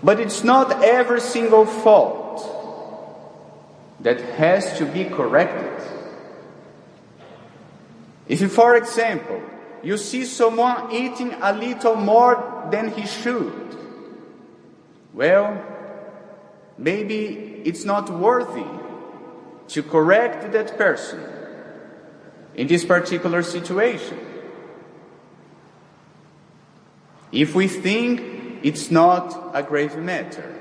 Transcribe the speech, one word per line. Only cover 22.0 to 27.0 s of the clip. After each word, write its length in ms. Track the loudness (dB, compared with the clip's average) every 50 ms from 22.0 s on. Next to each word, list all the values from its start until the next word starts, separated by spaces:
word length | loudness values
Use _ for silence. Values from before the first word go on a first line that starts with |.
| -20 -20 -20 -20 -20 -20 -20 -20 -20 -16 -8
in 120 | -6 0 2
this 160 | 2 2 4
particular 600 | 4 2 2 2 0 -4 -4 -2 0 0 0 -2
situation, 720 | -2 -6 -8 -6 -4 -2 0 0 0 0 -2 -8 -10 -12 -12 -14 -14 -16 -16 -16 -16 -18 -18 -18 -20 -20 -20 -20 -20 -20 -20 -20 -20 -20 -20 _ -20 -20 _ -20 _ -20 _ _ -20 _ _ _ _ _ _ _ _ _ _ _ _ _ _ _ _ _ _ _ _ _ _ _ _ _ _